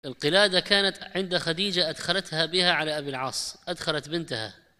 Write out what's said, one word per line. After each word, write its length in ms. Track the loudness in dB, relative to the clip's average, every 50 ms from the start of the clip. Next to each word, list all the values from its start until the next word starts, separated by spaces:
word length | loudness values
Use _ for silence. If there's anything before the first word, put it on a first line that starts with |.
| -10
القلادة 540 | -12 -10 -2 0 4 6 6 6 6 4 2
كانت 440 | 2 4 2 4 4 2 0 -4 -12
عند 340 | -6 -4 -4 -2 0 0
خديجة 520 | 0 0 0 0 0 0 0 2 0 0 0
أدخلتها 560 | -2 -6 -2 0 0 0 -2 -2 -2 -2 -2
بها 260 | 0 2 2 4 4
على 260 | 2 2 0 -2 -2
أبي 120 | -4 -4 -4
العاص، 480 | -4 -4 -4 -4 -4 -4 -6 -6 -10 -12 _
أدخلت 420 | -8 -8 -4 -2 -2 -2 -2 -2 -4
بنتها. 540 | -6 -6 -4 -4 -6 -6 -6 -8 -12 -16 _ _ _